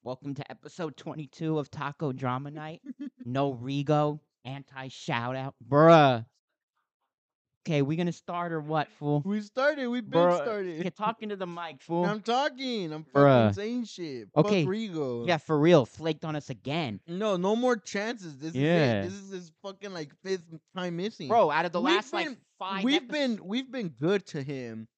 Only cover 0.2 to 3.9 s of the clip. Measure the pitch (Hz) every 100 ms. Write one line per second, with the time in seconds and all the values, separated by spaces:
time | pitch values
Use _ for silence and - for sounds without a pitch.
0.2 | 143 139 143 127 147 - 165 147 - 156
1.2 | 139 - 160 156 139 - 139 143 151 127
2.2 | 131 127 139 151 156 165 285 - 294 _
3.2 | 254 131 139 127 123 143 139